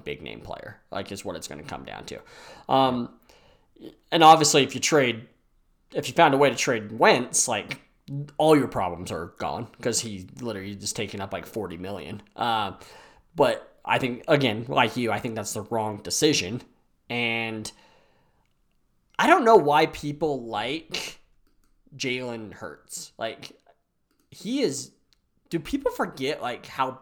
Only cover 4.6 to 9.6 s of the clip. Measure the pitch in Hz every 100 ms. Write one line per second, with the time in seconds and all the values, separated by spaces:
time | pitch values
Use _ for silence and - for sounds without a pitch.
4.6 | 131 131 - 156 127 113 127 _ _ _
5.6 | _ _ _ - 131 123 160 139 143 120
6.6 | - 117 101 110 185 156 120 - - 110
7.6 | - - _ _ - 139 147 - 156 151
8.6 | 123 123 92 85 90 87 87 - 82 76